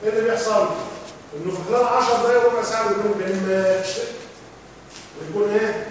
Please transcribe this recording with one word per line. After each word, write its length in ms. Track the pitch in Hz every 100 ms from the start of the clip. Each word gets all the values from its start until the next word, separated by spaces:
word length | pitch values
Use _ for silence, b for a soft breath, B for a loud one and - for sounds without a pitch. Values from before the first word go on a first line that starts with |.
إيه 60 | 208
اللي 200 | 220 226
بيحصل؟ 360 | 233 226 208 - - - - - - - 147
إنه 160 | 175
في 60 | - -
خلال 180 | 240 240
عشر 360 | 247 247 240
دقايق 300 | 240 240 240
ربع 100 | 233
ساعة 260 | 208 226 208
بيكون 260 | 202 208 202
الجنين 280 | 190 190 190
مات. 380 | 190 190 190 190 190 - - - - - - - - - - - - 151
بيكون 240 | 202 208
إيه؟ 360 | 208 220 - -